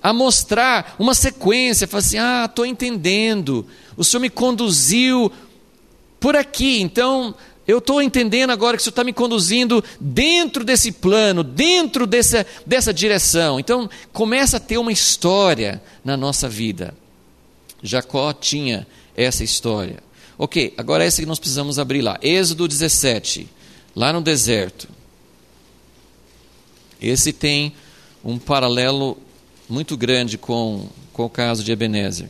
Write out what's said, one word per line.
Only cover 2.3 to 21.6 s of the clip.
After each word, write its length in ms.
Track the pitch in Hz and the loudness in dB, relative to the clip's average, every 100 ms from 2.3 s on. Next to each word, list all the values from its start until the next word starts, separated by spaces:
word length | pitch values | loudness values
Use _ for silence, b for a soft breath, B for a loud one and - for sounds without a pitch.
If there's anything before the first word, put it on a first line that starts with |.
| 247 226 | 0 -2
tô 120 | - 247 | -2 -2
entendendo, 1000 | - 247 226 160 196 220 214 151 127 104 B B B | -2 -4 -2 0 2 2 0 0 -2 -4 B B B
o 80 | |
Senhor 160 | 170 247 | 0 0
me 100 | 247 | -2
conduziu 1000 | - 247 240 233 165 - 220 254 254 220 B B B _ _ _ _ - _ | 0 0 0 0 0 2 4 4 4 0 B B B _ _ _ _ -20 _
por 160 | 254 302 | 2 2
aqui, 460 | 359 - 262 247 | 2 -2 0 2
então 520 | 180 - 254 269 247 - B B - | 0 0 2 0 -2 -10 B B 0
eu 140 | 233 | 0
tô 220 | 240 285 | 2 2
entendendo 480 | 277 262 233 226 262 | 2 2 2 2 2
agora 260 | 233 233 233 | 2 0 0
que 60 | |
o 20 | |
Senhor 100 | 233 | -2
tá 120 | 233 247 | -2 -2
me 80 | |
conduzindo 680 | - 240 233 170 233 247 233 B B | 0 0 2 2 2 4 2 B B
dentro 640 | 143 123 302 349 339 - 233 | -4 0 4 4 2 -2 0
desse 260 | 254 233 | 2 2
plano, 500 | 180 180 208 214 180 | -2 2 4 4 2
dentro 640 | 151 135 311 359 311 262 233 | -2 0 2 4 2 -2 0
dessa, 400 | 233 233 233 196 B - | 2 2 2 -2 B -2
dessa 280 | 254 226 | 0 0
direção." 640 | 170 208 202 - 165 160 135 | 0 0 2 2 2 2 0
Então 320 | 139 247 220 B B | 0 -2 -2 B B
começa 460 | - 220 247 277 247 | -4 0 2 2 0
a 20 | |
ter 180 | - 226 | -2 -2
uma 140 | 233 | 0
história 920 | 170 - - 175 190 196 139 104 95 B B | 0 0 2 2 4 4 2 -2 -6 B B
na 140 | 131 139 | -6 -2
nossa 320 | 135 139 135 | -2 -2 -4
vida. 440 | 104 113 90 90 - _ _ _ _ _ _ _ - | -4 -4 -4 -8 -12 _ _ _ _ _ _ _ -16
Jacó 520 | - 127 - 143 143 | -6 -4 -4 -4 -2
tinha 520 | 139 - 147 139 107 - b b - | -2 -4 -2 -2 -4 -8 b b -2
essa 260 | 123 123 | -2 -2
história. 640 | 110 - 117 107 92 87 - B B B | -4 -4 -2 -4 -4 -10 -18 B B B
Ok, 360 | 139 175 127 - | -4 -2 -2 -4
agora 280 | 117 156 170 | -2 0 2
essa 160 | 165 | 0
que 40 | 156 | -2
nós 140 | 160 | -6
precisamos 400 | - 135 | -4 -4